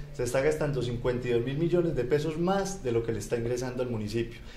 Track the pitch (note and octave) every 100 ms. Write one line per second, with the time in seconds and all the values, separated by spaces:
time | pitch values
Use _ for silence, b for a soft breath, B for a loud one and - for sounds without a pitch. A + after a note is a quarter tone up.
0 | B - B2 C3+ C#3+ D3+ D3 B2+ A#2 A2+
1 | B2+ A#2+ A#2+ A#2+ B2 C#3+ E3+ F3 E3+ B2
2 | A#2 D3 D#3+ D#3 F3 G3 F#3+ - B2+ A#2
3 | A#2 G#2+ - A#2+ A#2 B2 B2+ B2 B2 A2
4 | G#2 A#2 A#2 - B